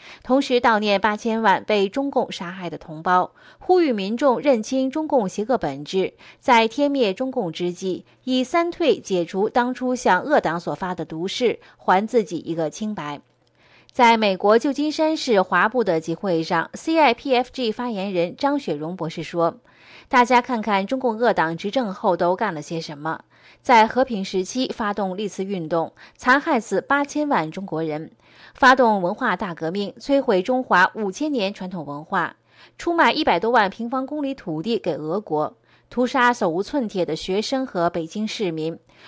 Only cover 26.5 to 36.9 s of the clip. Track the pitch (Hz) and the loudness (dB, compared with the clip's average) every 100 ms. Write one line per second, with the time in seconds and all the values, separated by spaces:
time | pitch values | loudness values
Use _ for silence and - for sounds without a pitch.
26.5 | 254 - 196 - 277 285 294 294 220 156 | -2 0 -4 0 -2 -2 -4 0 0 -2
27.5 | 185 196 160 160 151 - _ _ _ - | -8 -8 -6 -4 -6 -8 _ _ _ -18
28.5 | - 254 262 233 202 175 208 240 180 196 | 2 4 6 4 2 -2 -2 -2 -2 -4
29.5 | 165 160 202 196 - - 277 262 185 185 | -6 -6 -4 -8 -8 0 0 4 2 2
30.5 | 254 254 180 185 - 202 185 302 262 190 | -2 2 4 4 0 -6 -4 -4 -2 -4
31.5 | 208 185 185 143 143 156 190 156 - _ | -6 -10 -8 -10 -12 -4 -2 -2 -8 _
32.5 | _ - - 339 339 294 285 302 175 220 | _ -20 -8 -2 2 2 4 2 2 4
33.5 | 240 196 - 233 262 262 302 269 269 180 | 4 2 0 -6 -6 -6 -6 -6 -6 -8
34.5 | 156 190 226 - 139 156 190 - 151 143 | -6 -2 -2 -2 -4 -4 -6 -2 -2 -2
35.5 | - _ _ _ 240 247 262 240 240 185 | -6 _ _ _ -2 0 2 2 2 0
36.5 | 170 202 294 214 | -2 -4 -4 -2